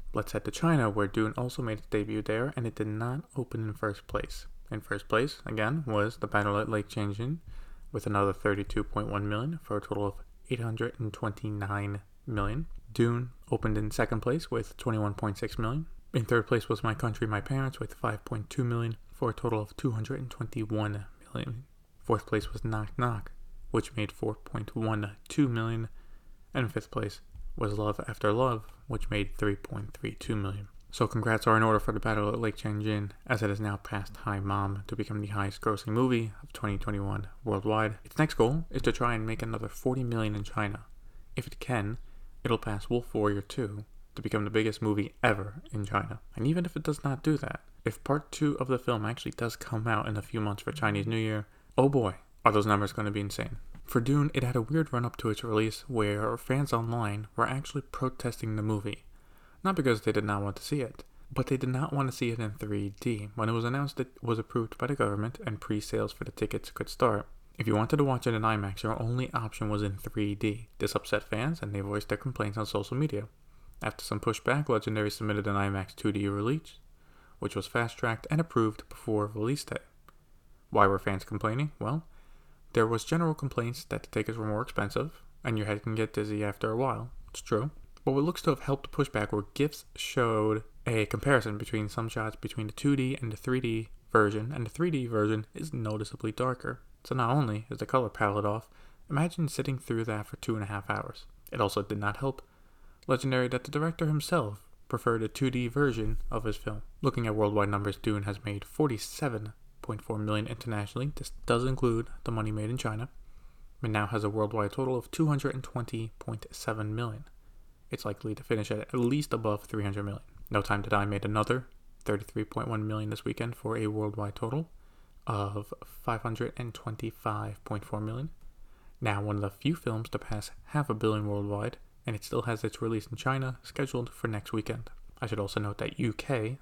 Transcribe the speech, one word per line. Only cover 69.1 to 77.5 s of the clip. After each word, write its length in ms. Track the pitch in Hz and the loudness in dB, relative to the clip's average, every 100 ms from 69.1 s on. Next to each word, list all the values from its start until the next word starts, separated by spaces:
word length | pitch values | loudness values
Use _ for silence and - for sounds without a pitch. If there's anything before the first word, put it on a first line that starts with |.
| 123 127 | 0 0
option 340 | 117 113 - 107 | -2 -4 -2 0
was 140 | 104 | 0
in 140 | 104 98 | 0 -2
three 380 | 104 - 104 101 | -4 0 0 2
D. 320 | 110 107 113 - | 0 0 -6 -4
This 160 | - | 0
upset 300 | - - 104 | 0 0 -2
fans, 360 | - 107 135 165 | 0 -2 0 -2
and 140 | 104 | -4
they 60 | 101 | -4
voiced 280 | 98 104 - | -2 -2 -2
their 80 | 107 | -2
complaints 400 | 135 120 104 107 | -2 -2 -2 -2
on 100 | 107 | -2
social 300 | 104 104 127 | -2 0 0
media. 280 | 151 104 110 - - - - - | 0 -2 -6 -12 -20 -20 -20 -8
After 220 | 110 - | -6 -6
some 160 | - 104 | -4 -2
pushback, 480 | - 107 - 139 147 | 0 0 2 2 4
Legendary 420 | 110 - 107 104 | 2 2 0 0
submitted 380 | - 107 101 101 | 0 0 0 0
an 80 | 101 | 2
imax 400 | 98 98 95 - | 2 0 -4 -2
two 160 | 107 | 0
D 160 | 101 101 | 2 2
release, 500 | 101 110 156 - - - - - - - - | 2 2 0 -4 -18 -20 -20 -20 -20 -20 -6
which 160 | 104 | -4